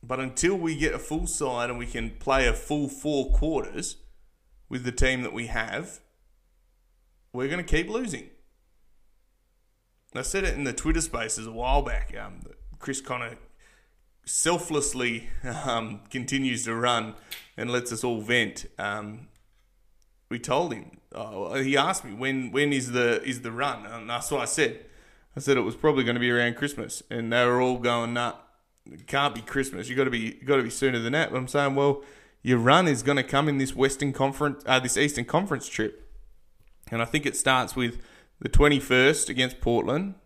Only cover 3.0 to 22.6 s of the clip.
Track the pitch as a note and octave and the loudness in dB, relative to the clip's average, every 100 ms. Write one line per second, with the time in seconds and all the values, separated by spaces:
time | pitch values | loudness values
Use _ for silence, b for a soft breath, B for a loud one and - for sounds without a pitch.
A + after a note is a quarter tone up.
3 | D3+ D3 C3+ - D3 D3+ - - - - | -2 0 4 4 4 0 -2 -6 -8 -10
4 | - - - _ _ _ _ B2 B2 A#2+ | -20 -20 -20 _ _ _ _ -6 -4 2
5 | C3 B2+ B2 G#2+ A#2 A#2+ A2 G2+ F#3 - | 4 4 -2 -6 -4 -4 -2 -4 -8 -14
6 | _ _ _ _ _ _ _ _ _ _ | _ _ _ _ _ _ _ _ _ _
7 | _ _ _ B2 C3+ F3 F3 D#3 E3+ A3 | _ _ _ -4 -2 -2 2 2 2 -4
8 | B3 C3+ - - _ _ _ _ _ _ | -4 -8 -12 -20 _ _ _ _ _ _
9 | _ _ _ _ _ _ _ _ _ _ | _ _ _ _ _ _ _ _ _ _
10 | _ - C3+ G3 D#3 B2+ C#3 - D#3 E3 | _ -8 -4 -2 -2 -2 -2 -2 0 0
11 | D#3+ A#2+ A2 A2+ A2+ A2+ B2 C#3+ C#3 A2+ | 0 -4 -4 -6 -8 -6 0 2 2 -4
12 | - A2 G#2 F#2+ - - - - - C3+ | -4 -8 -14 -14 -18 -18 -18 -12 -8 -8
13 | - B2 A#2 A#2 - - b b b b | -6 -8 -8 -12 -20 -20 b b b b
14 | _ _ - - D#3+ E3+ E3 D3+ - B2+ | _ _ -6 0 2 0 0 -2 -2 -2
15 | B2 A2+ A2 - B2+ A2+ C3+ A#2 A2 G#2 | -2 -2 -2 -4 -2 -6 -2 -2 -4 -10
16 | - C3 A#2+ C#3 C3+ A#2 A2 A2+ B2 A#2 | -10 -8 -2 0 0 -2 -2 0 2 2
17 | A2 A2 B B B - A#2 B2 A#2+ A2+ | 0 -12 B B B -8 -2 -2 -2 -4
18 | B2 A2+ G#2+ A#2+ G#2+ - - - G2+ G#2 | -2 -2 2 2 2 -4 -14 -6 -6 -6
19 | G#2 A2 C3+ _ _ _ _ _ _ _ | -8 -16 -20 _ _ _ _ _ _ _
20 | _ _ _ A#2 - C3+ E3+ A2+ - - | _ _ _ -10 0 0 0 -4 -10 -20
21 | _ - A2 G2 G2 C3+ C3+ C#3 D3+ F#3 | _ -12 -10 -8 -4 -2 0 2 2 0
22 | B2+ G#2 C3 C3+ B2 B2 | -6 -6 -4 -2 -2 0